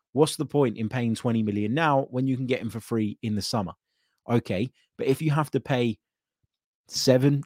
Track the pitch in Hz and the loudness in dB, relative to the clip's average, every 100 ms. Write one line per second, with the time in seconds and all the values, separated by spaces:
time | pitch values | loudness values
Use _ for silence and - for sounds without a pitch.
0 | _ 127 151 - 139 147 127 110 107 127 | _ 2 2 0 -2 2 2 0 -4 -2
1 | 120 110 123 113 107 101 104 143 160 135 | -2 -2 0 0 0 -2 -2 0 2 2
2 | 135 127 135 127 127 123 113 113 - 113 | 0 -2 -2 -2 -2 -4 -4 -10 -4 -2
3 | 107 - 113 104 - 113 90 - _ _ | -2 -4 -4 -4 -2 -4 -4 -8 _ _
4 | _ _ - 120 - 95 131 - _ - | _ _ -2 0 0 -4 -4 -8 _ -4
5 | 135 135 156 143 147 131 - 127 120 107 | -2 0 0 0 0 -4 -2 0 0 -2
6 | _ _ _ _ _ _ _ _ _ - | _ _ _ _ _ _ _ _ _ -2
7 | - 127 143 143 | 4 4 4 2